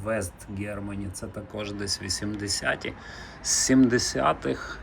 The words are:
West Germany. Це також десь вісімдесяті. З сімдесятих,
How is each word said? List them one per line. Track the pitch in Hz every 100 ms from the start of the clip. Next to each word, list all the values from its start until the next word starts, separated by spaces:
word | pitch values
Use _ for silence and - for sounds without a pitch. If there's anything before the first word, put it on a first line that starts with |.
West | 101 110 95 - - 101
Germany. | 104 101 101 98 98
Це | 92 104
також | - 101 107 104
десь | 101 101 -
вісімдесяті. | 98 - 104 107 101 - 135 - - - - - - -
З | -
сімдесятих, | - - 131 127 120 - 131 139 143 131 131 - -